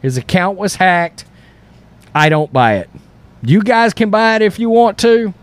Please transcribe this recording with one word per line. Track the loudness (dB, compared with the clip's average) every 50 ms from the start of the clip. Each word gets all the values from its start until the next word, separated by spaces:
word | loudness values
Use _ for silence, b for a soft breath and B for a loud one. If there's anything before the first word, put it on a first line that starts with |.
| -4
his | -4 -4 -4
account | -6 -2 -2 -2 -2 -2 -4 -4
was | -6 -6 -4
hacked. | -2 0 0 2 0 -2 -4 _ -16 -20 b b b b b b b b b b b b b _ _ _ -6 0
I | 2 2 2
don't | 2 0 -2 -2 0
buy | 2 2 2 2
it. | 0 -4 -8 _ -20 -20 _ _ _ _ -20 _ -12 -2
You | 2 2 2 2
guys | 2 2 2 2 0 0
can | -2 -4 -2
buy | 0 0 0 0 0
it | 0 0
if | -2 -2 -2
you | -4 0
want | 2 2 2 2 0 0
to. | 2 2 2 2 0 -2 -8 _